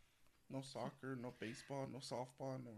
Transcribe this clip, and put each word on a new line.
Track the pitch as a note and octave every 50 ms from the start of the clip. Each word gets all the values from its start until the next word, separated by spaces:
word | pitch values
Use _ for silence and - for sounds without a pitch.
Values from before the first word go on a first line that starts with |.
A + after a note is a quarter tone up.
| - - - - - - - - - -
No | C3+ C3+
soccer, | C3 C3+ - A#2 A#2 C3+ - - - C3 C3+ B2
no | A#2 B2+ - -
baseball, | - A2 C3 - - - C#3 C#3 C3+ C3
no | A#2+ B2+
softball, | C3 - C3 A#2 C3 C3+ - - C3+ C3+ C3 C3 B2
no, | A#2+ A2